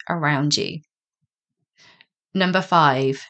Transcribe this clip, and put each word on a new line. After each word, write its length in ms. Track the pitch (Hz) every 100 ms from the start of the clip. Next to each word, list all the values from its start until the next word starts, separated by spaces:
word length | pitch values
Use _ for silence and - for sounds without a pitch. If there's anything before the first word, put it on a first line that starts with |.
| -
around 480 | 170 147 139 147 -
you? 220 | - 165 - _ _ _ _ _ _ _ _ _ - _ _ _ _
Number 280 | 196 180 185
five, 600 | 185 175 147 131 135 135